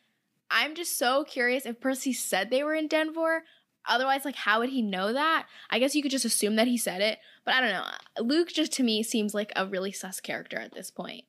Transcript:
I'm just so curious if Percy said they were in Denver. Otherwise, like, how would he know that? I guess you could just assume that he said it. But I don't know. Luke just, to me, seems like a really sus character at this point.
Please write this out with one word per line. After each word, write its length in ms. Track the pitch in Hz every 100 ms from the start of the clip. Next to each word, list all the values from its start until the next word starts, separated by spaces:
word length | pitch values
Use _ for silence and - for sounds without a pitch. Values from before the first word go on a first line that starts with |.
| _ _ _ _ -
I'm 240 | 220 277 311
just 220 | 339 -
so 260 | 247 269
curious 420 | 294 269 240 262 233
if 140 | 233
Percy 340 | 262 262 269
said 360 | 240 - 185 202
they 140 | 254
were 120 | 302 311
in 120 | 302
Denver. 560 | 311 311 320 320 320 320 _ _ _ -
Otherwise, 360 | 240 269 269
like, 120 | 285 -
how 240 | 202 220
would 100 | 247
he 120 | 269
know 300 | 214 185 202
that? 340 | 254 311 320 - - -
I 80 | 220
guess 160 | 277 294
you 80 |
could 80 | 277
just 140 | 262 233
assume 320 | - 208 220
that 100 | 247
he 100 | 240
said 240 | 185 180
it. 180 | 214 - - -
But 120 | - 254
I 60 |
don't 100 | 240
know. 140 | 180 50 - - -
Luke 300 | 233 311 339
just, 220 | - 311
to 100 | -
me, 180 | 240 214
seems 320 | 220 226 208
like 180 | 208 208 -
a 100 | 190
really 260 | 190 196
sus 280 | - 190 -
character 380 | - - - -
at 140 | 113
this 180 | - 190
point. 340 | - 180 -